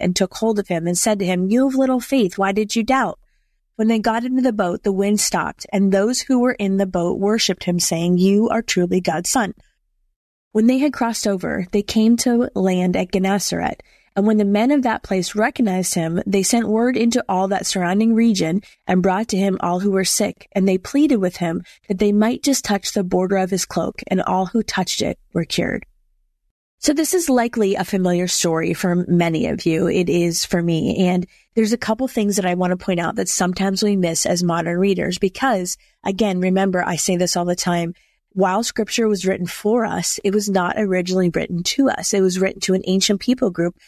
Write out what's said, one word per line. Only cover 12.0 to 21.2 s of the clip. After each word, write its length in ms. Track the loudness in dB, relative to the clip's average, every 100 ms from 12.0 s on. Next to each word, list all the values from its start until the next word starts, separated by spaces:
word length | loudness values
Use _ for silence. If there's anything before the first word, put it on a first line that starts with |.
| 4 4
to 320 | 4 2 0
land 440 | 0 0 2 2 0
at 160 | 0
Gennesaret. 640 | 0 0 0 -2 -4 -4 -6 -14 _ _
And 140 | 0 2
when 120 | 4
the 40 |
men 260 | 2 2 4
of 140 | 2
that 180 | 2 -2
place 320 | -2 -2 -2
recognized 600 | -2 -2 0 0 0 -2
him, 280 | -2 -2 -2 0
they 160 | 0
sent 240 | 2 0 2
word 300 | 0 0 2
into 260 | 0 0 0
all 180 | 0 0
that 180 | -2 -2
surrounding 480 | -2 0 2 2
region 480 | 4 4 2 0 -2 -4 _ -2
and 160 | 2
brought 280 | 2 0 -2
to 80 | 0
him 200 | 0 0
all 180 | -2 0
who 120 | 0
were 120 | 0
sick. 460 | 0 0 -2 -4 -6
And 160 | 0 2
they 100 | 0
pleaded 440 | -2 2 2 2